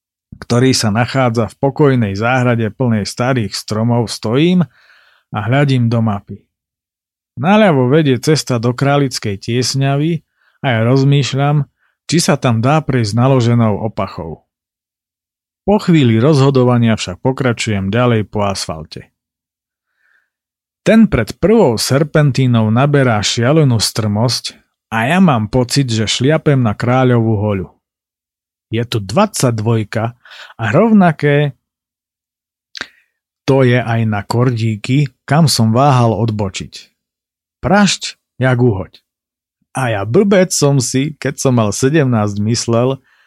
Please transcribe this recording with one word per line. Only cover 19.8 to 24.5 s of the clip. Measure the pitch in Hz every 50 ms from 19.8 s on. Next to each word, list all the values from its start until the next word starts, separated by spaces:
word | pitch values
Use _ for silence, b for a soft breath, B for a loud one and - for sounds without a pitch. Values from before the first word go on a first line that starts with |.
| _ _ _ _ _ _ _ _ _ _ _ _ _ _ _ _ _ _ _ _ -
Ten | 175 214 220 220 -
pred | - 123 104 - -
prvou | - - 185 226 233 185 131 110
serpentínou | 104 - - 131 143 160 151 - 160 147 143 120 139 135 127 120 113 110 107
naberá | 110 123 139 147 143 139 131 123 110 104
šialenú | 101 - - 120 117 127 156 165 151 131 120
strmosť | 107 - - - - 107 104 104 104 120 127 117 - - -